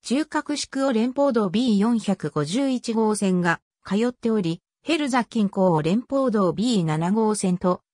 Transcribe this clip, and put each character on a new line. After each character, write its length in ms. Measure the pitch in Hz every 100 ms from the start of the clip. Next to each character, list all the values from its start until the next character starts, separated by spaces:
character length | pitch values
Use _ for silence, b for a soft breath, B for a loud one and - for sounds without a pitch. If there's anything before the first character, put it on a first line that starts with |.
中 240 | - 254 311
核 320 | 302 294 294
宿 300 | - 269 269
を 60 |
連 200 | 220 240
邦 180 | 254 285
道 160 | 233 202
ビ 240 | 180 254 202
ー 20 |
四 220 | 214 233
百 320 | 202 190 151
五 120 | 151
十 260 | 147 214 277
一 240 | 254 -
号 200 | 220 220
線 260 | 208 196 180
が 200 | 175 165 _ _ -
通 120 | 196 240
っ 40 |
て 200 | 247 233
お 100 | 220
り、 220 | 170 170 _ _
ヘ 160 | - 320
ル 120 | 294
ザ 160 | 247 220
近 220 | 233 202
郊 220 | - 185
を 140 | 160
連 180 | 156 208
邦 300 | - 269 262
道 200 | 214 185
ビ 240 | 160 233 220
ー 80 | 160
七 260 | 156 170
号 240 | 208 220 214
線 240 | 190 180
と、 220 | 185 185 _